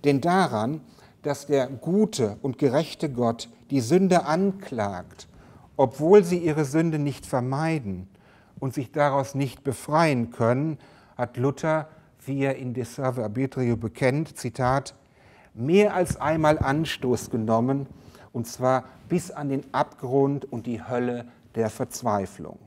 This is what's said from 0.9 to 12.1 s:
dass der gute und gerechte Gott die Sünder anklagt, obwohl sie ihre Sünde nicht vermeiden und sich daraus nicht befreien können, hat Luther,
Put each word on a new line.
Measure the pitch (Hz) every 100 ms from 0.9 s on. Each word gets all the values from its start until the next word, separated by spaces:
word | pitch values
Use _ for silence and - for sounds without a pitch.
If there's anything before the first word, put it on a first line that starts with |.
| - - _
dass | 147 143 -
der | 139 127
gute | 127 160 190 214 175 110 104
und | 139 117
gerechte | 143 143 160 - 156
Gott | 120 120 117 - - -
die | 139
Sünder | 113 175 190 175 143
anklagt, | 160 196 190 - 120 101 92 92 - - - - - - -
obwohl | 135 - 151 208
sie | 175 180
ihre | 170 151
Sünde | 143 151 165 156
nicht | 143 127 -
vermeiden | 135 123 139 160 160 110 92 95 _ - - _ -
und | 135
sich | 151 127
daraus | 151 143 139 135
nicht | 135 139 -
befreien | - 123 - 151 165 131 117
können, | - 113 123 156 151 - - - -
hat | 120 -
Luther, | 123 139 160 156 151 - _